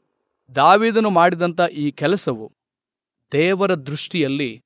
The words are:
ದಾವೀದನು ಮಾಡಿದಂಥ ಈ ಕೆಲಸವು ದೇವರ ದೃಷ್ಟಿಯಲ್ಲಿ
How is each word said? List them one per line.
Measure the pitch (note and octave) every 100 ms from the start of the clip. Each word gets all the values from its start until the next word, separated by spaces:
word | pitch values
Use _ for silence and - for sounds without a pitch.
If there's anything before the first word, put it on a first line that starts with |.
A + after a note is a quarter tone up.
| _ _ _ _ _ C3
ದಾವೀದನು | D3 G3+ A3+ A3 G#3+
ಮಾಡಿದಂಥ | F3 F3 F3 F3 E3+ E3+
ಈ | D3 D3
ಕೆಲಸವು | - D3+ G3 - A2+ A2 _ _ _ _ _ _ _ _
ದೇವರ | C#3+ F3 F#3+ G3 E3+
ದೃಷ್ಟಿಯಲ್ಲಿ | C3 D3 - F3+ C#3 C#3 C3 A2